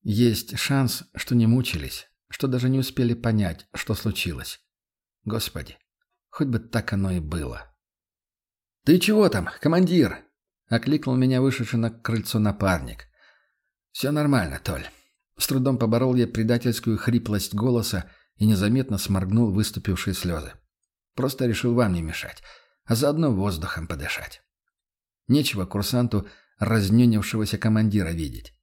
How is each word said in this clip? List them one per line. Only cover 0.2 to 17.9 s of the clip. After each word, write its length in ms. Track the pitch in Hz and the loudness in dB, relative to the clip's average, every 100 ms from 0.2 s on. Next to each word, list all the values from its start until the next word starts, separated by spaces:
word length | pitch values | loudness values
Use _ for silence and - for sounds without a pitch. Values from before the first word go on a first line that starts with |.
| 120 104 - - | 4 2 -6 -8
шанс, 460 | - 139 123 - - - | 0 0 0 -2 -10 -14
что 200 | - 120 | 0 4
не 120 | 113 | 4
мучились, 600 | 120 - 85 67 - - _ _ | 4 2 -6 -8 -12 -16 _ _
что 180 | - 139 | -6 -2
даже 220 | 127 127 | 0 0
не 100 | 135 | 0
успели 340 | 131 - 120 | -2 -2 0
понять, 540 | 117 117 110 95 82 - | 0 0 2 0 -4 -12
что 200 | - - | -10 -6
случилось. 680 | 104 113 98 90 80 - - _ _ _ _ _ _ - | -4 -2 -4 -6 -6 -12 -16 _ _ _ _ _ _ -6
Господи, 520 | 110 - - - - _ _ _ _ _ | -6 -6 -10 -14 -18 _ _ _ _ _
хоть 180 | - 139 | -4 -2
бы 120 | 113 | -2
так 320 | - 117 - | -2 -6 -2
оно 180 | 98 95 | -2 -2
и 80 | 90 | -2
было. 440 | 76 85 67 58 - _ _ _ _ _ _ _ _ _ _ _ | -4 -6 -6 -12 -18 _ _ _ _ _ _ _ _ _ _ _
«Ты 140 | - 180 | 4 4
чего 300 | 208 214 196 | 6 4 4
там, 200 | 101 87 - | 2 -4 -2
командир?» 560 | 147 170 180 175 92 - _ _ _ _ _ | 0 2 4 4 2 0 _ _ _ _ _
окликнул 460 | 117 135 147 135 127 | -2 0 -2 0 0
меня 260 | 127 131 | 2 2
вышедший 360 | 135 131 113 117 | 2 0 -2 -2
на 120 | 113 | -2
крыльцо 480 | 113 - 113 - 113 | -4 -4 -4 -2 0
напарник. 680 | 107 98 98 85 67 - - _ _ _ _ _ _ _ _ | 0 2 0 0 -4 -14 -20 _ _ _ _ _ _ _ _
«Все 200 | - 135 | -4 -2
нормально, 480 | 151 147 131 82 67 | 2 2 2 0 -4
Толь». 240 | - 71 - - _ _ _ - | -6 -8 -10 -18 _ _ _ -8
С 100 | - | -2
трудом 300 | 135 131 123 | 0 2 2
поборол 380 | 117 117 131 127 | 2 2 4 2
я 120 | 117 | 2
предательскую 680 | 110 113 120 123 113 - 107 | 0 0 2 0 -2 -2 0
хриплость 560 | - 117 104 104 - | 2 0 0 -4 -2
голоса 560 | 104 123 120 104 | -2 0 0 0